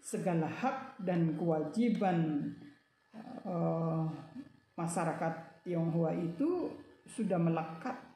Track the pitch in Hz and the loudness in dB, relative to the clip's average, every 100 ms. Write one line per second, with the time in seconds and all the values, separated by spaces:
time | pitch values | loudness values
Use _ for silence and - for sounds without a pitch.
0 | - 190 170 170 156 - 254 277 - - | -6 -2 2 2 0 0 -2 -2 -8 -6
1 | 180 175 165 147 170 156 151 214 240 185 | 0 2 2 2 2 2 0 2 2 4
2 | 196 170 160 147 - - - - _ _ | 4 4 2 2 -2 -8 -16 -20 _ _
3 | _ 220 220 - 196 175 170 165 165 160 | _ -18 -14 -10 -4 0 2 2 0 0
4 | 160 147 - 247 - - _ - 165 185 | -2 -4 -12 -14 -16 -20 _ -6 -4 0
5 | 170 156 165 165 - - - 170 165 165 | -2 0 -2 -2 -10 -14 -4 0 2 2
6 | 165 170 170 175 294 359 294 - - - | 2 2 -2 0 0 2 -2 -6 -18 -20
7 | - - 202 180 165 165 165 - 254 247 | -14 -4 0 4 4 2 -2 -6 -8 -10
8 | - | -12